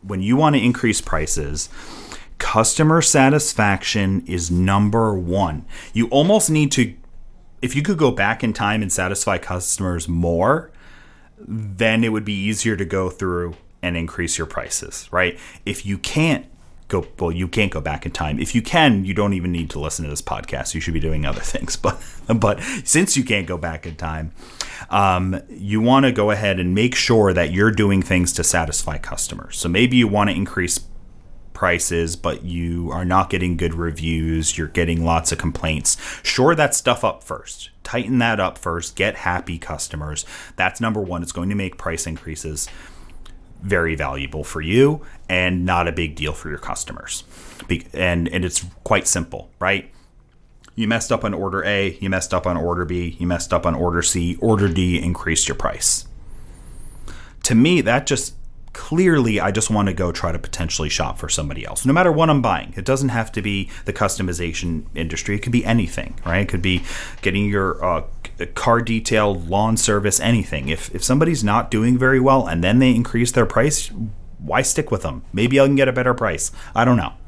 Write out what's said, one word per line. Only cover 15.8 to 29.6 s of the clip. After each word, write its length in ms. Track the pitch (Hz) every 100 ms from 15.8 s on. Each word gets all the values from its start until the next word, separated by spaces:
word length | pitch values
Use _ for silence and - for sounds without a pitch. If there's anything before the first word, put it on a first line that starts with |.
you 140 | 98 98
can't 480 | - - 160 131 - - - - -
go, 180 | 95 82 -
well, 120 | 87
you 160 | 85 92
can't 240 | - 101
go 100 | 82
back 260 | 76 73 82
in 40 |
time. 300 | - 78 73
If 140 | 71
you 80 | 117
can, 420 | 113 175 151 104
you 100 | 95
don't 200 | 95 101
even 180 | 95 90
need 180 | 87 80
to 80 | -
listen 260 | 73 -
to 60 | 78
this 120 | 73
podcast. 520 | - 50 - 65 -
You 60 | 82
should 140 | 85
be 40 | 80
doing 280 | 80 78 73
other 160 | 71
things. 340 | - - - -
<laughs> 60 |
But, 180 | - - - - - 120
but 200 | 110 104 254 254
since 320 | 131 151 190 -
you 60 |
can't 240 | - 104 85
go 120 | 87
back 280 | 85 78 -
in 100 | 78
time, 360 | 80 78 80 - - - - - -
um, 520 | 98 98 90 92 90 -
you 320 | - 98 107
wanna 300 | 113 131 135
go 200 | 113 104
ahead 280 | 104 104 92
and 160 | 90
make 200 | 92 123
sure 380 | - - 113 101
that 200 | 90 85
you're 180 | 90 104
doing 320 | 107 104 98
things 300 | 87 92 87
to 100 | -
satisfy 560 | 85 87 80 - - 73
customers. 600 | - - - - -
So 100 | -